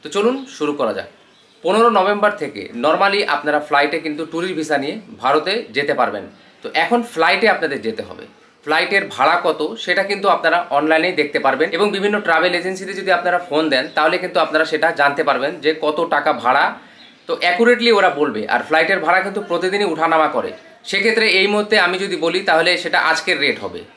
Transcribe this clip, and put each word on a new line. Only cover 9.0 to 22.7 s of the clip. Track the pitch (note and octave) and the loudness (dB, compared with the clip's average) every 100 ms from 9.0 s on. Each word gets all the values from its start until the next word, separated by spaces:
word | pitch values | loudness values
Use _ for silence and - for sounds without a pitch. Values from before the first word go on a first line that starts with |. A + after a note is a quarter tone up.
| G3 | -2
ভাড়া | - C#3 F3 F3 | 0 2 4 0
কত | D#3 D3+ A3+ | -2 -4 -6
সেটা | - F3+ G3 | -4 -2 -2
কিন্তু | G3+ G3 E3 | -2 0 2
আপনারা | E3 E3+ F3 C#3 | 2 0 0 0
অনলাইনেই | D3+ D#3+ F3 E3+ | 2 2 2 0
দেখতে | C#3+ D3 C#3 | -2 0 0
পারবেন | B2+ D#3 E3 | 0 0 0
এবং | G#3 F#3+ | 0 0
বিভিন্ন | G3+ G#3 - | 0 -2 2
ট্রাভেল | E3 F3+ F3 | 2 2 0
এজেন্সিতে | F3 F#3+ F#3+ F#3+ | -4 -8 -8 -8
যদি | F#3+ F3 | 0 0
আপনারা | F3 F3 F3 | 2 -2 0
ফোন | D3 D#3+ | -2 2
দেন | C3 D#3 - | 0 -2 0
তাহলে | D#3 F3 | 0 0
কিন্তু | F3+ F3 D#3 | -2 0 0
আপনারা | D#3 D#3+ | 0 0
সেটা | D3+ D#3+ E3 | 0 0 2
জানতে | C#3+ C#3 D3+ | 0 2 0
পারবেন | B2+ C3+ F3 | 0 -2 -2
যে | C#3+ D#3 | -2 0
কত | D3+ D#3 E3 | -2 -2 0
টাকা | D3+ C#3 G2+ | 0 0 0
ভাড়া। | A#2 C#3 F3+ G#3+ - - - - - | 2 2 2 -2 -18 -20 -20 -20 -8
তো | E3+ | -2
অ্যাকুরেটলি | F3 F3 A#3 G#3+ A#3 G#3+ | 0 2 4 4 4 4
ওরা | F#3 D3 | 4 2
বলবে, | D3 G#2+ G#2+ | -2 -2 -2
আর | B2 - | -2 2
ফ্লাইটের | D#3 D#3+ G3 D#3 | 0 2 0 2
ভাড়া | F3+ F#3+ | 0 0
কিন্তু | G3 - | -6 -4
প্রতিদিনই | E3+ F#3 G3 G3+ | -2 -2 0 -2
উঠানামা | D#3 D#3+ E3 D#3 B2+ | 0 2 2 2 0
করে। | - - - - - | -4 -8 -20 -20 -6
সেক্ষেত্রে | G3 G3 A3 G#3+ F#3 | -2 0 2 2 2
এই | G3+ | 2
মুহূর্তে | G#3 G#3 G#3+ F3 | 0 2 2 2
আমি | F#3 | 0
যদি | G3 E3+ E3 | -4 -2 -2
বলি | F3 G3 | -2 2
তাহলে | E3 E3 | 2 2